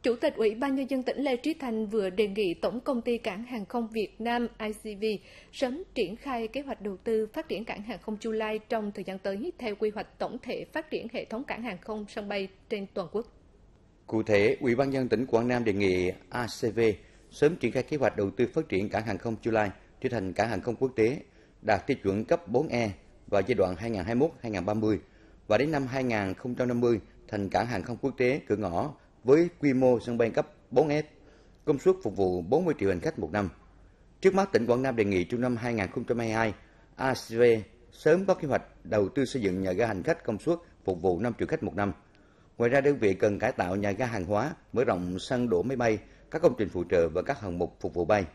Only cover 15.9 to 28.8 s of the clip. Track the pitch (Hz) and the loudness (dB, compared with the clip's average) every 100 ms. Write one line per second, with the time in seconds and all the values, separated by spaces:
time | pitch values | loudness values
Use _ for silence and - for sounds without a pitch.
15.9 | 92 90 92 - 117 117 - 120 107 113 | 4 0 -2 -8 -6 -6 -4 -2 2 2
16.9 | 101 - - - - 147 175 120 131 120 | 2 -10 -20 -20 2 2 4 0 0 -2
17.9 | 151 113 - 98 - 92 - 156 95 104 | 0 0 2 -2 0 0 0 -2 -2 0
18.9 | 98 110 95 117 107 117 110 104 - - | -2 -4 -4 -4 -4 0 2 0 -4 -20
19.9 | - 131 117 95 87 113 98 120 113 131 | -6 -4 -2 -2 -2 0 0 -4 -2 -2
20.9 | - 110 156 - _ _ _ 104 101 - | 2 2 0 -10 _ _ _ 0 0 0
21.9 | 135 98 98 110 170 - 120 160 120 110 | -2 0 -2 0 -2 0 -2 0 -2 -2
22.9 | 95 - - - 101 95 107 92 85 117 | -4 -18 -20 -2 0 2 2 2 0 -4
23.9 | 107 90 120 160 - 117 98 92 107 110 | -4 -2 2 0 0 -6 -4 -2 0 2
24.9 | 98 - - - - - 107 147 147 131 | 0 -4 -20 -20 -20 0 2 2 0 -2
25.9 | 135 127 110 95 87 123 123 127 120 120 | -2 0 0 -2 -4 -8 -2 0 2 2
26.9 | 110 - - - 104 95 92 117 107 90 | 2 -2 -20 -8 -4 0 0 0 -4 -6
27.9 | 117 139 - 123 151 - 104 98 85 | -4 -6 2 2 2 0 -2 0 -2